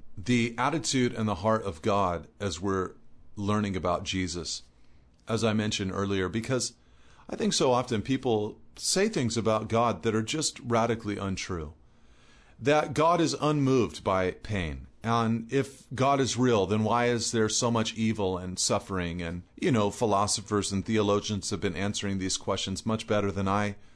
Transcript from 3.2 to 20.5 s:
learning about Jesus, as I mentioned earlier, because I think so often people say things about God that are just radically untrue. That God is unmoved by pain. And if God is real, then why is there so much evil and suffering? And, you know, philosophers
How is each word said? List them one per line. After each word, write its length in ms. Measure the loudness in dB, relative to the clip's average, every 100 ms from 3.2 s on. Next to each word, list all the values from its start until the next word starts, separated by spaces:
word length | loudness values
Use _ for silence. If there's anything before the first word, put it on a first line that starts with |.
| -16 -6
learning 400 | -2 0 0 0
about 280 | 0 0
Jesus, 600 | -2 -2 -2 -4 -6 -8 -12 -20 -20 -20 -20 _ -6
as 160 | 0
I 100 | 2
mentioned 380 | 2 0 -2 -2
earlier, 380 | -2 0 0 0
because 440 | -2 -2 -2 -4 -8 _ -20 -20 -20 -12
I 60 | -4
think 180 | -2
so 180 | 2 4
often 300 | 2 2 -2
people 580 | 0 -2 0 0 -2 -8 -18 -8
say 340 | -2 2 2
things 280 | 2 0 0
about 320 | 2 2 2
God 340 | 2 2 0
that 100 | 0
are 80 | 0
just 380 | 0 -2 -4 -6
radically 580 | 0 2 2 0 -4 -4
untrue. 560 | -4 -4 -6 -8 -8 -14 -20 -20 -20 -20 -20 -20 -20 -4
That 340 | 2 2 2
God 260 | 2 4 4
is 160 | 2 2
unmoved 600 | 0 2 4 4 2 -2
by 280 | 0 2 0
pain. 560 | -2 -4 -4 -4 -6 -12 -8
And 480 | -2 2 2 0 0
if 320 | -2 -2 -8 -8
God 260 | 0 2 2
is 180 | 2 2
real, 280 | 4 4 4
then 180 | 2
why 220 | 2 4 2
is 260 | 2 0
there 180 | 2 2
so 200 | 2 2
much 240 | 2 0
evil 440 | 0 0 0 0 -2
and 200 | -4 -2
suffering? 640 | 0 0 -2 -4 -2 -4
And, 220 | -6 -8 -12 -4
you 160 | 2
know, 200 | 4 2
philosophers 800 | 2 2 4 2 -2 0